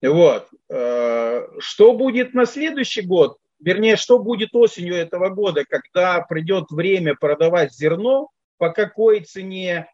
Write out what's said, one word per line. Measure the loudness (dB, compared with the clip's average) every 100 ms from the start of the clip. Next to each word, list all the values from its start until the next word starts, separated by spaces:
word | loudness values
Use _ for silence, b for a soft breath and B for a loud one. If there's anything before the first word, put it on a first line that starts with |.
Вот. | 0 4 4 4 -6 _ _
Э, | -6 -4 -2 -2 -2 -2 -4 -8 -14
что | -14 6 6
будет | 6 0 -2 -2
на | 0 -2
следующий | -2 -6 -4 -6 -6
год, | -2 2 2 0 _ _
вернее, | -4 0 2 2
что | 4 2
будет | 2 -6 -2
осенью | 2 2 2 -6 -4
этого | -4 -4 -4
года, | -2 -2 -2
когда | -4 -6 -4 -2 0 0
придёт | -4 -8 -4 -4 -4
время | -6 -2 0 -2 -2
продавать | -2 0 2 2 -2
зерно, | -2 -2 -2 0 -2 -2 _ _ _
по | -4
какой | -2 -4 0 2 2
цене | -2 -16 -12 -10 -6 -6 -8